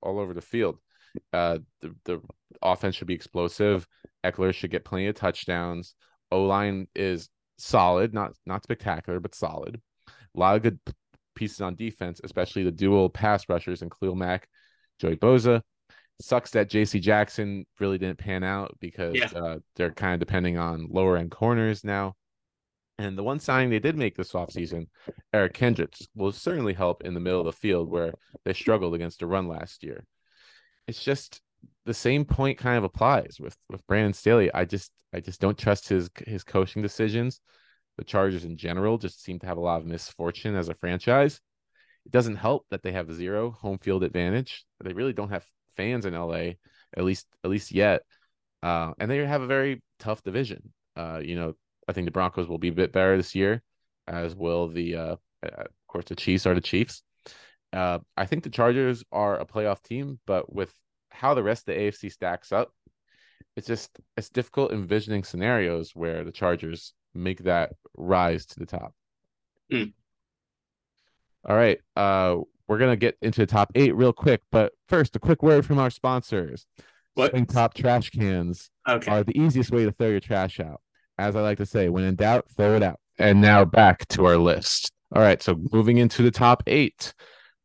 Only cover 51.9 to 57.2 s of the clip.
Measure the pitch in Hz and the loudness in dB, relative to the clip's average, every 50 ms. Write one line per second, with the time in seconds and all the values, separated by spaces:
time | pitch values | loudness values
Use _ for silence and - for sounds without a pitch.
51.9 | 92 95 87 82 - 95 92 90 - 92 87 85 87 82 90 87 80 92 92 - | -6 -6 -6 -4 -2 -2 -2 -2 -2 -4 -6 -6 -6 -4 -4 -2 -2 0 -2 0
52.9 | - 95 92 95 95 92 87 - - 95 95 101 113 120 - _ _ _ _ _ | 2 2 2 4 2 2 0 -2 -2 -2 0 0 -2 -4 -6 _ _ _ _ _
53.9 | _ _ _ 85 85 85 85 82 87 95 85 85 85 87 87 82 82 87 85 85 | _ _ _ -12 -10 -8 -8 -8 -8 -6 -6 -4 -2 -2 -4 -4 -6 -6 -6 -6
54.9 | 85 82 80 82 85 - _ _ _ _ - - - - - - _ _ _ _ | -6 -6 -8 -8 -10 -12 _ _ _ _ -14 -14 -12 -12 -14 -16 _ _ _ _
55.9 | - 87 - - - - - - 92 90 - 95 90 90 - - - 95 117 - | -12 -12 -10 -10 -10 -6 -2 0 0 2 2 2 0 0 -2 -2 -2 -2 -2 -2
56.9 | - - _ _ _ _ | -6 -16 _ _ _ _